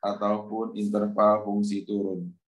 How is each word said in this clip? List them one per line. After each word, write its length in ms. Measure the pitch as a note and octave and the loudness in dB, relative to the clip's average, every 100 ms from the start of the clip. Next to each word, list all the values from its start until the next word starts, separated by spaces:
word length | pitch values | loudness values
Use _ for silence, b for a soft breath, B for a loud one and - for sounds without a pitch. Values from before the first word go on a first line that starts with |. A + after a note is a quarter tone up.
ataupun 720 | G2+ G2+ G#2 G#2+ - A2 A2+ G#2 | -4 -2 0 0 -2 -6 -6 -4
interval 720 | G#2 G#2 G#2 G#2+ G#2 G#2 G#2 | -2 0 0 4 6 6 2
fungsi 400 | G2+ G#2 G2+ - | -2 0 -2 -4
turun. 420 | G#2 G2 F2+ F2 - | -2 -2 -4 -8 -12